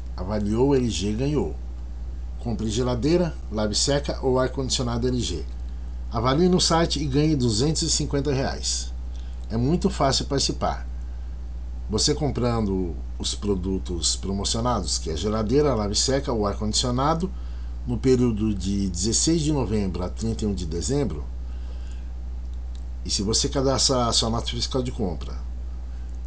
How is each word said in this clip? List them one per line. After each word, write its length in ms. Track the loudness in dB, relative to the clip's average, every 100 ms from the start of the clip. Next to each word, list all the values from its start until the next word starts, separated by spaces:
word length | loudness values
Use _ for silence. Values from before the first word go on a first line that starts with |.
| -8 -6
Avaliou, 560 | -2 -2 2 4 4
L 160 | 4 2
G 240 | 0 -2
ganhou. 400 | 0 0 0 0 -4 -8 -8 -8 -8 -8 -6 -8 -6
Compre 300 | -4 -2 -2
geladeira, 640 | 0 0 2 4 4 2 -4 -4
lave 240 | -2 0 2
seca 420 | 2 2 0 0
ou 160 | 2 2
ar-condicionado 680 | 2 0 -2 0 0 0 0
L 120 | 0
G. 260 | 0 -2 -4 -6 -6 -6 -6 -6 -4
Avalie 380 | 0 2 6 6
no 100 | 6
site 400 | 4 4 4 0
e 60 | 2
ganhe 300 | 4 4 4
duzentos 480 | 4 4 2 2
e 80 | 0
cinquenta 420 | 0 0 0 2
reais. 580 | 0 0 -2 -4 -4 -4 -6 -8 -8 -8 -8 -4
É 80 | 0
muito 340 | 2 2 2
fácil 340 | 2 2 2 0
participar. 640 | 0 0 0 -2 -2 -4 -6 -6 -6 -6 -6 -6 -6 -6 -6 -2
Você 280 | 0 2 2
comprando 800 | 0 2 2 2 2 0 0 -4 -6 -6
os 160 | -4 -2
produtos 800 | 0 0 0 -2 -2 -2 -2 -2
promocionados, 800 | -2 -2 -2 0 0 0 0 -2
que 140 | -4
é 40 | -2
geladeira, 600 | 0 0 2 4 4 2
lave 180 | 0
seca 400 | 0 2 0 0
ou 140 | 0 0
ar-condicionado, 840 | 0 0 0 2 2 2 2 -2 -4 -6 -6 -6 -4 -2
no 120 | 2
período 560 | 4 6 6 4 2
de 340 | 2 0 2 0
dezesseis 520 | 0 0 2 4 4
de 100 | 4
novembro 520 | 2 2 2 0 -2
a 60 | -4
trinta 340 | -2 -2 0
e 40 | 0
um 60 |
de 140 | 0 -2
dezembro, 560 | -2 0 2 0 -2 -6 -8 -6 -6 -6 -8 -8 -8 -8 -8 -8 -8 -8 -6 -6 -8 -8 -6
e 60 | -2
se 140 | 0
você 260 | 2 2 2
cadastrar 580 | 2 2 4 2 2 2
a 60 |
sua 160 | 2 2
nota 220 | 0 -2
fiscal 320 | -4 -2 -2
de 80 | -2
compra 420 | -2 -2 -2 -6 -6 -6 -6 -6 -6 -8 -8 -8 -6